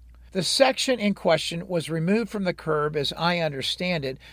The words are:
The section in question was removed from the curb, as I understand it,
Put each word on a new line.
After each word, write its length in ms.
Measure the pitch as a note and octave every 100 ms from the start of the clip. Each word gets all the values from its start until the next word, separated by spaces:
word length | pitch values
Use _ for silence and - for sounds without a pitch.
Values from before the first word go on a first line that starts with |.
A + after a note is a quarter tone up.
| - - -
The 100 | F#3+
section 560 | E3 - C4 B3+ - B3
in 160 | G#3 F#3+
question 520 | F3+ D#3+ - E3+ F#3
was 220 | F3 D3
removed 400 | D#3+ E3 G#3+ A3
from 140 | G#3
the 100 | F#3
curb, 420 | E3 E3 D3+ D3+ D3+
as 160 | C#3
I 260 | - E3 F3
understand 640 | D#3+ C#3 - - F3+ E3+ C3+
it, 140 | C3 -